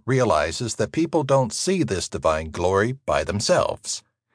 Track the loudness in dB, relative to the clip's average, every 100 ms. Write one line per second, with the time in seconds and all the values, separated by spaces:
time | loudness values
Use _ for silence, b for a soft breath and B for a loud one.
0 | 0 2 4 2 2 -2 -6 -4 -2 -2
1 | 0 0 2 2 2 -2 -2 0 0 -2
2 | -6 -2 0 0 -4 -2 2 2 2 -2
3 | -2 -2 0 -2 2 2 0 -4 -10 -10
4 | -12 _ _